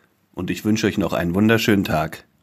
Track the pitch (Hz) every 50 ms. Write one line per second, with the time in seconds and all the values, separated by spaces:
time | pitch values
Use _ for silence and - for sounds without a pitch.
0 | _ _ _ _ _ _ _ - 92 - 87 - - 107 107 110 - 101 90 -
1 | 90 82 - - 87 87 85 98 107 110 117 110 - - 104 98 90 85 85 78
2 | 78 78 - - - _ _ _